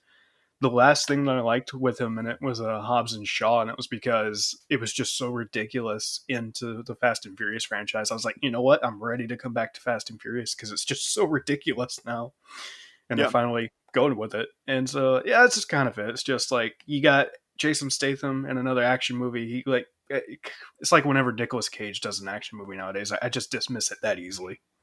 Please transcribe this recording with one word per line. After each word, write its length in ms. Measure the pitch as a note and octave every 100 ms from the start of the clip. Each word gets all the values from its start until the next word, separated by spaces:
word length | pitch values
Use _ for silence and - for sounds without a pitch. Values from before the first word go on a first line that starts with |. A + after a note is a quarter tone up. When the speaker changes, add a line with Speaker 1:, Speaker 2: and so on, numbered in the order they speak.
| _ _ _ _ _ _
Speaker 1:
the 80 | C3+
last 380 | B2 C3 D3 -
thing 180 | C#3+ C#3
that 100 | B2+
I 40 |
liked 320 | A#2 A#2+ B2
with 260 | C3 C3 -
him 160 | A#2+ A2+
in 80 | A#2
it 120 | A#2+
was, 200 | C#3 A#2
uh, 200 | A2+ A2
Hobbs 320 | G#2+ A#2+ A#2
and 140 | A2+ G2+
Shaw, 340 | - A2 A#2
and 80 | A2+
it 80 | A#2
was 100 | B2
because 800 | A2+ B2+ A2+ G#2+ G#2 - - -
it 100 | C3+
was 140 | A2+
just 240 | - A#2+ -
so 120 | B2
ridiculous 920 | A#2+ A2+ A#2 A2 C3 A2+ G#2+ - - -
into 540 | B2 A2+ - A#2+ A2+
the 120 | A#2 A#2
Fast 300 | B2 A2 G#2+
and 120 | F#2+
Furious 280 | G#2+ A2 -
franchise. 460 | G#2 G#2 A2 G#2
I 40 | A2+
was 100 | A#2
like, 120 | -
"You 100 | C#3+
know 100 | A#2
what? 240 | B2+ D3+ A#2+
I'm 180 | G#2
ready 240 | A2+ A#2+ A2+
to 100 | A#2+
come 160 | B2+
back 200 | A#2 A2+ -
to 60 |
Fast 280 | - A2+ -
and 100 | A2
Furious 340 | A2 A#2+ A#2 -
'cause 160 | G#2+
it's 140 | A#2 -
just 280 | A#2+ -
so 120 | - E3+
ridiculous 720 | D3+ - C#3+ - A#2 B2 - A#2
now." 280 | A#2 A#2+ - - - - - - _ -
And 100 | B2
they're 60 | C#3
Speaker 2:
Yeah. 40 |
Speaker 1:
finally 420 | B2 A#2+ A#2 A#2 - _
going 240 | B2+ C#3+ A2
with 180 | G#2+ G#2
it. 140 | A2+ _ -
And 220 | C3 C3
so, 340 | C#3 C3 B2+ -
yeah, 160 | A#3
that's 120 | B3 B3
just 140 | -
kind 200 | D3 B2+
of 80 | A2
it. 100 | G#2+
It's 120 | A#2
just 280 | - B2 -
like, 320 | B2+ A2+ - -
you 140 | D3
got 260 | D3 C#3 D#3+ - _ -
Jason 320 | D3+ D3+ C#3
Statham 540 | - C#3 C3+ C#3+ C3+ C3+
in 120 | B2+
another 260 | C3 B2+
action 340 | A#2+ B2+ - B2
movie. 300 | B2 A#2+ A#2
He, 160 | B2 C3+
like, 200 | B2 - _ -
it's 840 | C#3 - A2 - - - _ -
like 140 | D#3+ C#3+
whenever 280 | C3+ B2
Nicolas 360 | A2 A#2 B2 -
Cage 320 | - G#2 G2
does 200 | A2 G2
an 60 | G2
action 280 | G#2 - G#2+
movie 200 | G2 F#2+
nowadays, 340 | F#2+ G2 G2+
I, 60 | -
I 60 | B2
just 220 | B2+ -
dismiss 400 | B2 - B2 -
it 80 | -
that 160 | A2 F#2+
easily. 420 | F2+ F#2+ F2+ F#2+ _ _